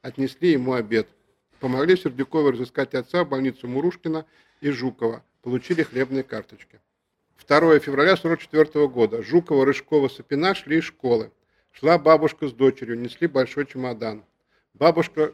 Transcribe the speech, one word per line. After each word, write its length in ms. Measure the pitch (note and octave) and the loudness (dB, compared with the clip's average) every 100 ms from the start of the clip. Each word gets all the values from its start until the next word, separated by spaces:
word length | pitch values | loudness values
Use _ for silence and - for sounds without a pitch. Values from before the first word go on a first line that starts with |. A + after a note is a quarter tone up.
отнесли 480 | C3 A#2+ C3 - F3 | -16 -6 -6 -2 0
ему 220 | D3 B2+ | 2 0
обед. 340 | B2+ G#2+ A2+ A2 _ _ _ _ _ | -4 0 -2 -2 _ _ _ _ _
Помогли 360 | C3 B2+ D#3 F#3 | -4 -2 2 2
Сердюковой 580 | D#3 B2 C3+ D#3+ D3 | 0 -6 -4 0 0
разыскать 400 | A#2+ B2 - C3 | 0 -6 -6 -4
отца 280 | C3 A#2+ F3 | -6 -4 -4
в 60 | D#3 | -2
больницу 400 | C3+ C3 B2 A#2+ | -2 -4 -6 -8
Мурушкина 580 | B2+ E3+ - E3 D#3+ D#3 _ _ _ | -4 -4 -4 -8 -8 -10 _ _ _
и 100 | C#3+ | -6
Жукова, 520 | C3 B2+ - A#2 A#2 _ _ | -4 -6 -4 -6 -6 _ _
получили 420 | B2 B2 - E3+ | -6 -6 -2 -2
хлебные 400 | D3+ B2 B2+ C3+ | -2 -2 -4 -4
карточки. 560 | C3+ A2 - - - _ _ _ _ _ _ _ | -6 -10 -12 -20 -20 _ _ _ _ _ _ _
Второе 440 | _ C#3+ E3 D3+ | _ 2 6 4
февраля 360 | D3 C#3 D#3 F#3+ | 4 0 2 2
сорок 220 | E3 E3 | 0 -4
четвертого 460 | - D3+ D3+ D3+ D3 | -2 2 2 2 0
года. 360 | B2 A2 A#2 | 2 0 0
Жукова, 420 | G2+ E3 E3+ C#3+ | 0 0 2 2
Рыжкова, 440 | C3+ C3+ - D#3 C3+ | 2 0 0 0 0
Сапина 460 | - - C#3+ F3 | -4 -6 -2 -2
шли 240 | F#3+ - D#3+ | -2 -2 -2
из 60 | |
школы. 480 | E3 - B2+ A#2 A2 _ _ _ _ | -2 -6 0 0 -2 _ _ _ _
Шла 260 | _ C#3+ E3+ | _ 2 4
бабушка 480 | C#3+ D#3+ D#3 - D3 | 6 4 4 -2 -10
с 60 | |
дочерью, 460 | A#2 C3 - A#2 A#2 | 2 2 2 -8 -8
несли 280 | A#2+ - E3+ | -10 -6 -2
большой 380 | C3+ B2+ - | -2 -2 -4
чемодан. 600 | C#3 C3 B2+ A2+ A2+ G#2+ - _ _ _ _ | -8 -8 -10 -8 -10 -10 -18 _ _ _ _
Бабушка 580 | _ D#3 E3 D#3 - D3+ | _ 2 2 -2 -2 -4